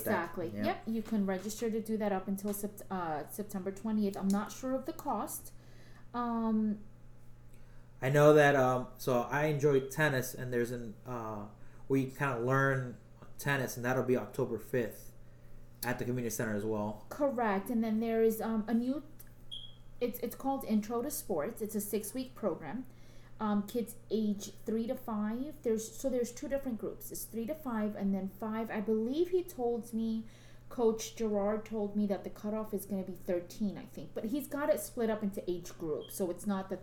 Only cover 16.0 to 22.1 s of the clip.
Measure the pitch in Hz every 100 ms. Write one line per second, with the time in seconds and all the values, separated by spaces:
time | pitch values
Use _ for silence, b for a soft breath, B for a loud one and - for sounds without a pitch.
16 | 120 123 117 - 113 104 110 107 107 -
17 | - - 285 233 220 196 196 233 226 220
18 | 226 226 226 208 214 226 214 233 247 294
19 | - - - - - - - - - -
20 | 247 - 240 - 262 277 - 214 208 240
21 | 277 - - 170 160 - 208 214 208 214
22 | 214